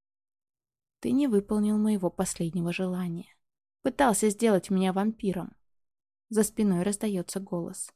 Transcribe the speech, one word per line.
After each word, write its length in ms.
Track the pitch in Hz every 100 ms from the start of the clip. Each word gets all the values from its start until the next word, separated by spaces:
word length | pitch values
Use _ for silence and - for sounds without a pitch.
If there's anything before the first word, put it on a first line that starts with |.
| _ _ _ _ _ _ _ _ _ _
«Ты 120 | 240
не 160 | 254 285
выполнил 500 | 202 202 214 208 214
моего 320 | 214 208 175
последнего 640 | - 190 - 170 175 170
желания. 600 | 175 185 180 180 170 - _ _ _ _ _
Пытался 460 | 262 254 262 196 214
сделать 400 | 202 226 190 -
меня 240 | 190 190
вампиром». 600 | 185 214 220 196 175 165 - _ _ _ _ _ _ _
За 140 | 214
спиной 400 | 208 - 208 175
раздается 560 | 185 202 214 190 170 196
голос. 520 | 196 175 175 190 -